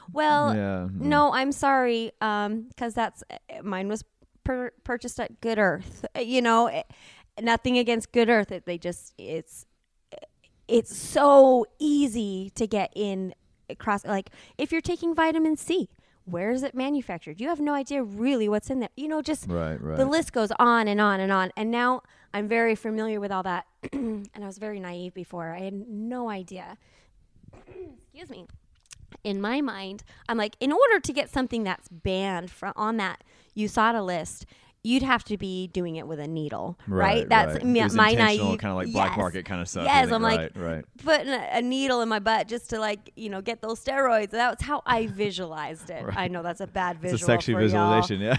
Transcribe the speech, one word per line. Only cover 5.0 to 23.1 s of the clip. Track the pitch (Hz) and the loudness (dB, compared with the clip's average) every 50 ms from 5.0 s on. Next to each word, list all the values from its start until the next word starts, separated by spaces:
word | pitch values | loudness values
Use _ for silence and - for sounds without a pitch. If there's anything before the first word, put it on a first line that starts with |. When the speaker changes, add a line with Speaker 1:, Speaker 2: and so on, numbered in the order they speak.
| - 240 - - | -6 -10 -8 -6
Speaker 1:
at | 220 - 226 - | -8 -8 -8 -6
Good | - 226 226 214 | -4 -2 2 4
Earth." | 208 180 151 - - - - - - - - | 4 2 2 0 -6 -12 -12 -10 -12 -8 -6
Uh, | 262 | -6
you | 240 226 262 254 | -4 0 2 2
know, | 240 233 226 226 240 - | 4 6 6 6 4 2
eh, | 131 156 - _ - _ - - - - _ _ - - | 0 -4 -8 _ -16 _ -20 -20 -20 -20 _ _ -12 -4
nothing | 226 233 233 226 - 254 247 247 | 0 0 0 2 2 2 2 2
against | 240 233 233 226 - - | 2 2 0 -2 -2 0
Good | - 240 226 220 | 2 4 6 6
Earth. | 240 214 196 - | 6 4 4 0
It, | 196 175 - | -6 -10 -6
they | 180 175 170 | -6 -8 -6
just, | - 175 175 - - - _ - | -6 -8 -8 -8 -12 -20 _ -16
it's, | 95 110 160 165 160 - - - - _ _ _ _ _ _ _ _ _ - - - _ _ _ _ _ _ _ - - | -12 -8 -8 -8 -10 -12 -18 -20 -20 _ _ _ _ _ _ _ _ _ -20 -20 -20 _ _ _ _ _ _ _ -2 2
it's | - 226 - - - | 2 2 2 2 -10
so | - - - - 285 294 285 277 277 269 262 254 247 220 - _ - | -12 -8 0 2 6 8 10 12 12 12 10 10 6 4 0 _ -2
easy | 302 302 294 285 285 247 214 240 214 202 190 185 190 196 - | 0 2 4 4 2 2 0 -2 -2 -2 -4 -6 -8 -8 -4
to | - 226 | -4 -2
get | 190 220 202 185 - - | 0 0 -2 -2 -2 -2
in | 196 208 202 196 190 190 180 - _ _ _ _ _ _ - | -4 -2 -2 -2 -4 -4 -6 -8 _ _ _ _ _ _ -18
across, | - - - 220 202 196 - | -16 -8 -2 -2 -2 -2 -2
like, | - 208 196 - - - - - - - | -4 -4 -4 -4 -8 -20 -20 -20 -16 -6
if | - 294 - | -6 -4 -2
you're | 339 330 | -2 -4
taking | - 349 349 - 339 339 320 | -2 -2 -6 -2 -2 -2 0
vitamin | 330 320 320 320 330 320 311 311 | 2 2 2 2 2 2 2 0
C, | - - - 359 370 196 - _ _ _ _ _ _ - | -2 -2 -2 0 0 0 -4 _ _ _ _ _ _ -12
where | 180 175 170 190 220 | -8 -6 -4 -2 -2
is | 254 262 | -2 -2
it | 262 - - | -2 -4 -4
manufactured? | 254 262 285 294 277 240 - 180 160 - 156 156 190 | -4 -4 -2 -2 -4 -4 -6 -10 -10 -10 -14 -10 -8
You | 247 320 | -6 -4
have | 339 294 | -4 -2
no | 294 294 294 | -2 -2 -2
idea | 285 262 - 285 277 240 | -2 -4 -4 -4 -4 -4
really | 202 196 208 233 277 277 233 214 208 | -4 -4 -2 0 0 2 2 2 2
what's | 214 208 - - | 0 0 -2 -2
in | 269 262 | -4 -4
there. | 220 - - | -4 -6 -8
You | - 294 302 | -8 -6 -4
know, | 311 311 | -4 -4
just | 254 311 311 - - 185 | -2 -4 -4 -4 -4 -4
Speaker 2:
Right, | 175 - 80 - 160 - | -2 -2 -2 -2 -4 -6
Speaker 1:
the | - | -6
Speaker 2:
right. | 78 78 269 269 | -4 0 0 0
Speaker 1:
list | 269 302 330 320 - | 2 2 0 -2 -2
goes | - 240 214 196 220 - | -2 -2 -2 -2 2 4
on | 247 240 233 233 214 | 4 6 6 4 2
and | 208 202 208 | 2 2 4
on | 214 202 196 190 | 4 4 2 2
and | 190 190 | 0 2
on. | 196 190 185 185 - | 2 0 0 -2 -4
And | 214 214 226 | -6 -4 -2
now | 233 240 247 247 254 - _ _ _ _ _ - | 0 0 2 0 0 -2 _ _ _ _ _ -8
I'm | - 202 208 | -6 -6 -2
very | 208 233 233 233 226 220 | 0 2 2 4 2 2
familiar | - - 220 220 220 220 220 | 0 -2 -6 -4 -2 -2 -2